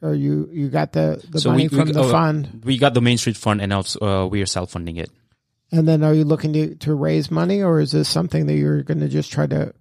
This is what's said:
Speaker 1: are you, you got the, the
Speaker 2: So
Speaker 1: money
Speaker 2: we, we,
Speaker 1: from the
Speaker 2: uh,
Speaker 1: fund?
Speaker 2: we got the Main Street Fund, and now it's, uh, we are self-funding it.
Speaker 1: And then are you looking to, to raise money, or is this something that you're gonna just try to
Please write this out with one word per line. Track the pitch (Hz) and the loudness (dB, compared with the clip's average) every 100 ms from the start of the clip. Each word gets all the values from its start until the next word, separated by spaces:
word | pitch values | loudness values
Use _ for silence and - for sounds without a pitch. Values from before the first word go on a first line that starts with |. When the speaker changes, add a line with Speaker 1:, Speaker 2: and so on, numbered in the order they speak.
Speaker 1:
are | 156 | -4
you, | 147 143 151 156 | -2 0 -2 -4
you | 165 139 | -6 -4
got | 151 151 | -2 -2
the, | 156 156 - - | 0 -2 -2 -6
the | 160 | -2
Speaker 2:
So | 127 | 2
Speaker 1:
money | 127 151 | 2 2
Speaker 2:
we, | 139 | 2
we, | 156 | 2
Speaker 1:
from | |
the | 147 | 2
Speaker 2:
uh, | 127 | 2
Speaker 1:
fund? | 160 160 151 139 113 | 4 2 0 -4 -8
Speaker 2:
we | 117 127 | -4 2
got | 139 | 4
the | 120 | 4
Main | 120 120 | 2 2
Street | 120 104 | 0 -2
Fund, | 110 104 | 0 0
and | 101 | 0
now | 98 | -2
it's, | 92 - | -2 -4
uh, | 107 98 92 | 0 0 0
we | 101 | -2
are | 95 | -2
self-funding | 90 87 87 85 82 | -4 -6 -6 -8 -8
it. | 80 _ _ _ _ _ _ | -10 _ _ _ _ _ _
Speaker 1:
And | 165 160 | 2 4
then | 156 | 4
are | 151 | 4
you | 156 | 4
looking | 147 156 156 | 2 0 0
to, | 151 151 156 | -2 -2 -4
to | 151 | -4
raise | 147 156 156 143 | -2 0 0 0
money, | 160 175 202 | -2 0 0
or | 185 160 | 2 2
is | 147 | 2
this | 151 147 | 0 0
something | 160 170 156 147 | -2 -2 -2 0
that | |
you're | 151 147 147 | 0 0 0
gonna | 135 151 147 | -2 -2 -2
just | 147 - | -2 -4
try | - 135 | -4 -2
to | 143 - - | -2 -4 -6